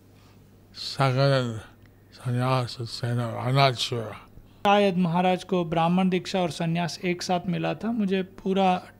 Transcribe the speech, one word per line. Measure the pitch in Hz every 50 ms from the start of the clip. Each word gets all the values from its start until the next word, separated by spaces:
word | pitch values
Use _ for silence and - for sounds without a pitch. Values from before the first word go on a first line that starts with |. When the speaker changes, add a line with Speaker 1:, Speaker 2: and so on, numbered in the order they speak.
| - - - - - - - - - - - - - - - - - - - -
Speaker 1:
second | 135 135 127 131 139 139 135 131 127 120 113 104 - - - - - - - - - _ - -
sannyas | - 123 120 123 127 131 131 131 120
at | 107 - -
the | 117 113
same | - - - 120 120 120
time। | 120 117 110 110 113 123
I'm | 131 139
not | 139 135 120 107 - -
sure। | 127 117 110 110 - - - - - - - - - - -
Speaker 2:
शायद | 208 202 208 202 202 185 180
महाराज | 185 165 165 180 180 185 185 180 -
को | - 196 180 175
ब्राह्मण | 160 165 165 165 170 175 185 190 185
दीक्षा | 185 180 180 - - 190
और | 180 165
संन्यास | - - 170 160 165 170 175 160 - - -
एक | 180 175 175
साथ | - - 185 175 175 185
मिला | 170 165 165 165 165
था, | 160 202 226
मुझे | 233 226 208 185 196 190 185
पूरा | 190 - - - 196 190 196 190 185 180 180 - - -